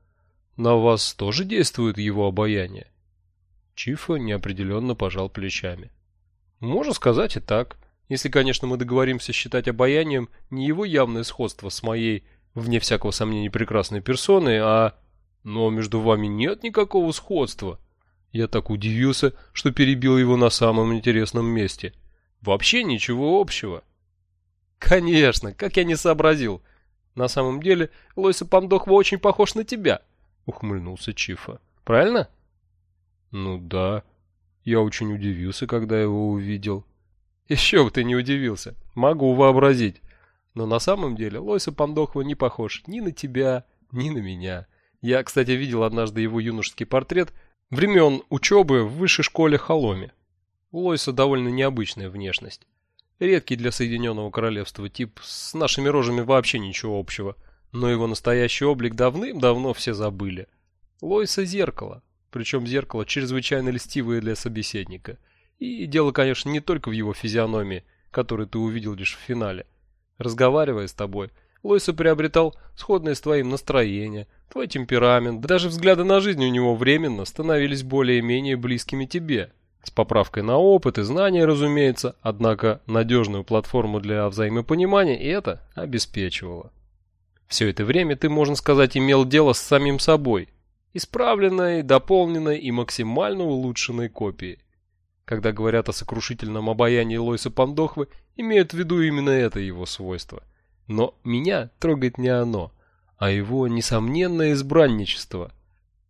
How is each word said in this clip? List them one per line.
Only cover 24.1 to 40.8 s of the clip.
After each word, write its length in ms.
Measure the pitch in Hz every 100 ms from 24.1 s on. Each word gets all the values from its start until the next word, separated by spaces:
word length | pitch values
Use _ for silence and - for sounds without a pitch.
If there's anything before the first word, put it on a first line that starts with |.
| _ _ _ _ _ _ _
"Конечно, 760 | - 180 170 160 139 110 101
как 240 | - 202 -
я 80 | 170
не 100 | 160
сообразил. 640 | 175 156 160 156 117 90 - _ _ _ _ -
На 140 | 127
самом 320 | 139 131 135
деле, 280 | 170 180 160 - _ -
Лойса 300 | 190 185 175
Пандохва 480 | 185 185 190 -
очень 240 | 196 196 196
похож 380 | 208 196 202 220
на 80 |
тебя", 380 | 220 233 170 95 - _ _ _ -
ухмыльнулся 680 | - 107 98 87 92 -
Чифа. 460 | - - 92 - - _ _
"Правильно?" 460 | - 117 190 240 - _ _ _ _ _ _ _ _ _ _
"Ну 260 | 98 95 92
да. 460 | 85 92 92 104 - _ _ _ _ _
Я 180 | - 113
очень 320 | 107 - 107
удивился, 540 | 104 101 87 90 - 123
когда 320 | 120 110 110
его 300 | 107 104 107
увидел". 560 | 101 101 104 101 98 - _ _ _ _ _ -
Ещё 380 | 143 - 190 127
бы 60 |
ты 120 | 131
не 120 | 120 123
удивился. 600 | 127 139 127 101 - - - -
Могу 380 | 131 160 135
вообразить. 680 | 127 135 135 139 127 107 - - _ _ _ _ 117
Но 100 | 110
на 140 |
самом 360 | 117